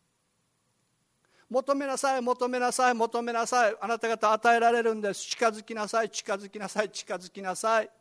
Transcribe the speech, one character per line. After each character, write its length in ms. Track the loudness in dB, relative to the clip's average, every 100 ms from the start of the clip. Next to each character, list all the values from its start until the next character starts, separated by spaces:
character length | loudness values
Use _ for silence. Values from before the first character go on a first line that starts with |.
| _ _ _ _ _ _ _ _ _ _ _ _ _ _ _
「求 260 | -4 0 -2
め 120 | -2
な 80 | -2
さ 200 | 0 0
い、 40 |
求 280 | 0 -2 -2
め 100 | 0
な 140 | 0
さ 160 | 2 2
い、 40 |
求 280 | 2 0 -2
め 100 | -2
な 160 | -2 0
さ 220 | 2 2
い。 80 | 0
あ 80 | -4
な 100 | -2
た 120 | -2
方 240 | 0 2
与 240 | 4 6 6
え 20 |
ら 100 | 6
れ 140 | 4
る 100 | 2
ん 60 | 0
で 140 | -4
す。 80 | -6 -8
近 200 | 0 0
づ 160 | 0
き 100 | -10
な 140 | -8 -2
さ 160 | -2
い、 60 | -2
近 240 | -6 -6
づ 160 | -6 -6
き 100 | -12
な 80 | -4
さ 160 | -2
い、 60 | -2
近 260 | -4 -8 -8
づ 160 | -8
き 100 | -10
な 140 | -8 -4
さ 280 | 2 2
い。 60 | 0 _